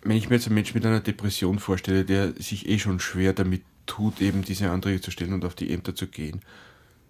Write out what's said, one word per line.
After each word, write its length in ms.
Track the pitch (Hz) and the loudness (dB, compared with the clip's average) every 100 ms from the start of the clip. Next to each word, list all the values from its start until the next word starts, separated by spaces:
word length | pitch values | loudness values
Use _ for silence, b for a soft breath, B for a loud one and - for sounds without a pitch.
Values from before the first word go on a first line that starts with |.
wenn 160 | 101 110 | 2 2
ich 120 | 104 | 4
mir 80 | 120 | 2
jetzt 100 | 117 | 4
einen 80 | 107 | 2
Menschen 180 | 104 | 2
mit 120 | 117 113 | 0 2
einer 120 | 110 | 2
Depression 600 | 104 101 101 - 90 101 | 0 -2 -2 0 0 0
vorstelle, 460 | - 92 - 95 92 | 0 -2 2 2 4
der 280 | 98 95 - | 2 2 -2
sich 260 | - 101 - | -8 -6 0
eh 120 | 104 | 0
schon 200 | 101 92 | 2 -2
schwer 340 | - 92 95 | -2 2 2
damit 280 | 95 92 92 - _ - | 2 0 -2 -6 _ -12
tut, 360 | - 107 - | -2 -2 2
eben 220 | 101 95 | 2 2
diese 280 | 95 95 101 | -2 -2 0
Anträge 300 | 90 101 92 | 0 0 -2
zu 100 | - | -4
stellen 220 | - 87 | -6 -4
und 120 | 95 87 | -4 -4
auf 80 | |
die 180 | - - | -6 -6
Ämter 220 | 87 90 | -4 -6
zu 140 | 87 90 | -8 -10
gehen, 340 | - 76 - b b b b b b | -8 -8 -10 b b b b b b